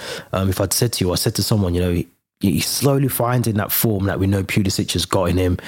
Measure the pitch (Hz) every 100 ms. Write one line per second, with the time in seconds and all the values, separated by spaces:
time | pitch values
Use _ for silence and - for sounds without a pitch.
0 | - - - - 98 92 98 - 120 -
1 | 92 87 120 107 104 110 92 87 90 87
2 | - _ _ _ 98 76 - - 147 139
3 | 135 - 120 123 113 104 - - 117 101
4 | 98 78 98 98 98 - 98 - 95 87
5 | - 98 87 90 90 90